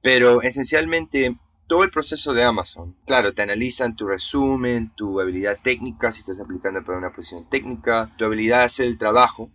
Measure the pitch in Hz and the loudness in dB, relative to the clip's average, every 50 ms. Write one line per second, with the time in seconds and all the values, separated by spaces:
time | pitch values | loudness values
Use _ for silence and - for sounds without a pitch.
0 | - 131 131 123 123 123 123 120 120 127 123 139 127 - 156 156 160 165 165 165 | 2 2 4 6 6 6 6 6 4 0 -2 -2 -2 0 0 0 0 0 -2 -4
1 | 160 - - 139 131 123 120 - _ _ _ _ _ - 165 175 196 185 - 156 | -4 -2 0 0 0 0 -2 -6 _ _ _ _ _ 0 2 2 2 2 0 -4
2 | 147 - 156 147 - 147 127 117 120 120 113 95 90 - - 85 85 87 - _ | -4 -4 -6 -6 -4 -2 0 2 2 2 2 0 -4 -6 -10 -10 -14 -16 -18 _
3 | _ - 131 123 104 101 92 - 104 101 101 110 123 127 120 - 127 117 110 - | _ 0 2 2 2 2 0 -2 -2 -2 -2 -2 -2 -4 -2 -2 -2 -4 -4 -4
4 | 107 98 98 95 - - - 143 139 135 135 127 123 123 120 117 113 110 - - | -4 -4 -4 -4 -4 -4 -2 0 0 0 0 0 0 -2 -2 -2 -4 -6 -8 -8
5 | 107 101 95 95 92 92 90 92 101 101 101 - - 127 127 120 120 127 - - | -8 -4 -2 -2 -2 -2 -4 -2 -2 -2 -4 -2 -2 -4 -2 -2 -6 -10 -6 -2
6 | - 113 110 - - 95 92 98 101 - 92 90 - 95 95 95 82 90 90 90 | -2 0 0 -2 -6 -10 -12 -10 -12 -12 -12 -8 -6 -6 -6 -6 -6 -6 -6 -6
7 | 90 90 - - 87 - 90 85 85 - 139 135 110 127 123 113 - 120 113 113 | -6 -8 -10 -10 -14 -14 -14 -16 -8 -4 -4 -4 -4 -6 -10 -4 -2 0 0 0
8 | 110 113 - - 113 107 110 110 110 110 120 123 123 120 - - 127 123 117 - | 0 -4 -4 -4 -2 -2 0 0 2 4 4 4 4 4 2 0 0 -2 -2 0
9 | 110 107 110 123 123 117 - - 113 113 _ | 0 4 6 6 6 4 2 -4 -14 -16 _